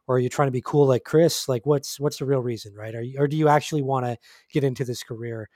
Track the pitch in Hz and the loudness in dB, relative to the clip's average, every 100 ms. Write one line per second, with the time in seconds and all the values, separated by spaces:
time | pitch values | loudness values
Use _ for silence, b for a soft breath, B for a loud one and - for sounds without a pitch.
0 | - 127 123 - 143 123 - 147 135 123 | -2 0 0 0 0 0 0 4 4 4
1 | - 156 165 - - 123 143 143 - - | 2 4 4 2 -2 -2 0 0 -2 -6
2 | 147 - 135 139 120 113 104 101 110 117 | -4 -4 -2 -2 -2 -6 -10 -14 -12 -10
3 | 120 135 147 156 151 151 - 151 131 131 | -8 -2 0 2 4 4 2 -4 0 0
4 | 123 117 b b b 151 135 123 123 117 | -2 -6 b b b -2 0 -2 -6 -8
5 | - 113 117 113 107 | -10 -10 -10 -10 -12